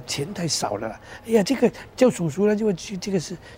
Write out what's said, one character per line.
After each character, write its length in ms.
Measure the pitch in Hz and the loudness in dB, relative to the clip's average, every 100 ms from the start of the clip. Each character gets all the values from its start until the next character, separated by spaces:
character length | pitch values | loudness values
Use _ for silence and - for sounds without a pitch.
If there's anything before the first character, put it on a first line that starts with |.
| - | -8
钱 260 | - 147 | -6 -6
太 160 | 202 170 | -4 -4
少 280 | - 110 104 | -2 -2 -4
了。 220 | 110 104 - - - | -6 -8 -16 -16 2
哎 60 | |
呀， 100 | 226 | 2
这 120 | 185 269 | 4 2
个 140 | 226 - - | 2 0 -14
叫 140 | - 247 | 4 4
叔 220 | - 165 | 4 -2
叔 160 | 156 208 | 2 2
了， 100 | 208 | 2
就 160 | 220 | 0
这 400 | 180 - 185 202 | -2 -6 -8 -2
个 80 | 190 | -2
是， 160 | - 175 - | -2 -10 -14